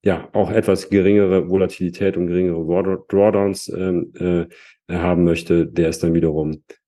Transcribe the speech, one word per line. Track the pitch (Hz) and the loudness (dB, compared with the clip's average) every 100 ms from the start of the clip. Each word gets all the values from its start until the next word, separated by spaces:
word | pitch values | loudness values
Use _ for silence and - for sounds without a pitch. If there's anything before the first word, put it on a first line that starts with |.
ja, | 101 85 - | 0 -2 -4
auch | 104 95 | -2 0
etwas | 110 107 95 - | 0 0 -2 0
geringere | 101 95 104 98 92 85 | 2 4 4 4 2 2
Volatilität | 95 90 - 90 85 98 87 | 0 0 -2 -8 -2 -2 -2
und | 87 | -2
geringere | 87 92 82 | 0 -2 -2
Draw-, | 80 87 95 92 - | -2 -2 -2 -4 -2
Drawdowns, | 98 104 98 98 95 - | 2 4 2 0 -4 -10
ähm, | 90 92 87 - | -6 -2 -2 -4
äh, | - 90 87 82 - - _ - | -6 -2 -2 -4 -12 -20 _ -8
haben | 87 87 87 | -4 0 2
möchte, | 87 82 - 85 78 | 2 0 0 0 2
der | - 82 | 0 -2
ist | 76 | 0
dann | 85 | 0
wiederum | 82 80 78 78 76 _ - | 0 0 -2 -4 -8 _ -20